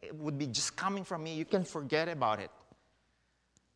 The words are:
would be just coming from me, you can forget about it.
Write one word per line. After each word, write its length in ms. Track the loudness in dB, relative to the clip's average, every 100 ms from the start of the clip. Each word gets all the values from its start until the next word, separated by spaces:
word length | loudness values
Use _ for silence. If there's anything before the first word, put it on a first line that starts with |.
| -12
would 260 | -6 -2 0
be 80 | 0
just 300 | 0 -2 0
coming 260 | 0 0
from 220 | -4 -4
me, 100 | -4
you 100 | -4
can 200 | 2 2
forget 440 | 2 -4 2 2 2
about 300 | 2 2 2
it. 140 | -2 -12 -20 -20 _ _ _ _ _ _ _ _ _